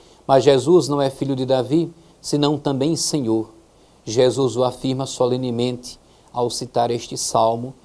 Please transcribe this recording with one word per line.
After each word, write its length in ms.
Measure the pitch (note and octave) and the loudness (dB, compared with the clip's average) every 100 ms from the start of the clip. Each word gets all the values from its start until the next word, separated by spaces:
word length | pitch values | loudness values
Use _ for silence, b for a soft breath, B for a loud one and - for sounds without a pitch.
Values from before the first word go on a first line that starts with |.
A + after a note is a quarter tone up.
| b b - | b b 2
Mas 180 | C3+ | 4
Jesus 440 | C3 C3+ B2+ F3+ C3 | 6 4 6 4 4
não 120 | C#3+ | 0
é 100 | C3+ | -2
filho 240 | - C3+ C3 | -2 -4 -4
de 100 | C3 | 0
Davi, 480 | C3 A#2+ D#3 E3 b b b | 0 0 0 -2 b b b
senão 360 | - - D3 D3 | -4 0 0 0
também 380 | D3+ C3+ C#3+ D#3+ | -2 -2 -2 -2
Senhor. 580 | - D#3 A#2 A2+ A2 - _ b b b | -2 -2 0 -2 -4 -14 _ b b b
Jesus 520 | - A2 B2+ A#2 C3 A2+ | -4 2 2 2 -2 0
o 80 | |
afirma 420 | B2+ A#2+ C3+ C3 C3 | -2 -2 -4 -4 -6
solenemente 960 | - B2 B2+ B2+ A#2 B2 B2 - - b b b | -2 -2 0 -4 -2 -4 -4 -12 -18 b b b
ao 160 | B2 A#2+ | -4 -4
citar 400 | - B2 B2 A#2 | -4 -4 -2 -2
este 260 | A#2+ - - | -2 -6 -8
Salmo 580 | - A#2+ A2+ A#2 B2+ - | -2 2 2 0 -6 -14